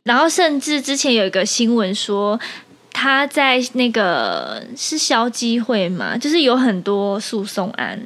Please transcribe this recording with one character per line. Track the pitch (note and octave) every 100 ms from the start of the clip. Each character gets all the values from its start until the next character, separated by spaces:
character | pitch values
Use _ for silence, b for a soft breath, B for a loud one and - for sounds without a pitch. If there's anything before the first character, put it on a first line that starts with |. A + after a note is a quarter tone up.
| A3+
然 | B3
后 | D#4+
甚 | D#4 E4+ C#4+
至 | D4+ E4+
之 | B3+ C#4
前 | C#4+
有 | A#3
一 | F#3+
个 | F#3+ G#3
新 | - A3+ A#3
闻 | F#3+
说， | G#3 - G3+ G#3 A3 B B - - -
他 | - C4 C4+ C#4+
在 | D4+ C4+ B3+ B3
那 | B3+ B3
个， | A3+ F#3+ D3+ G#2 E2 B1+ G#2+ - C4+
是 | - D#4
消 | - A#3+ A#3+
基 | A#3 A#3 A#3+
会 | A3+ A3+ F3
嘛， | F#3 - A#3
就 | C#4+
是 | E4
有 | C4+ B3+
很 | B3+ F#3
多 | F#3 G3+ G3+ G3
诉 | - A3 G3+
讼 | - F#3
案， | - G#2+ -